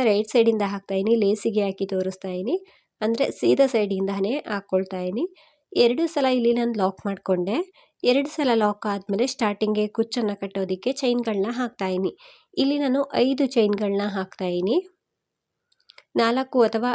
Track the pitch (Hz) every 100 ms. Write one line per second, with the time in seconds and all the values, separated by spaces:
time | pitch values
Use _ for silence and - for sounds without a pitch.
0 | 240 208 220 247 226 220 196 196 - 196
1 | 208 233 202 214 226 208 196 190 190 190
2 | 185 190 190 180 208 381 - _ _ -
3 | 220 226 269 - 240 247 269 226 202 190
4 | 196 196 196 285 - 202 - 190 185 185
5 | 180 208 359 - _ _ _ - 233 247
6 | 330 294 262 254 233 240 233 220 190 190
7 | 202 196 - 180 180 262 381 _ _ -
8 | 240 262 285 - 269 226 208 208 214 202
9 | - 202 262 - 214 202 208 208 208 220
10 | 220 247 214 202 196 196 185 185 247 262
11 | 254 240 233 202 208 240 240 - 190 185
12 | 190 - - - _ - 269 285 277 269
13 | 269 233 262 269 269 262 208 202 202 202
14 | 208 196 185 - 185 175 185 311 359 _
15 | _ _ _ _ _ _ _ _ _ -
16 | _ 233 233 247 262 254 220 220 247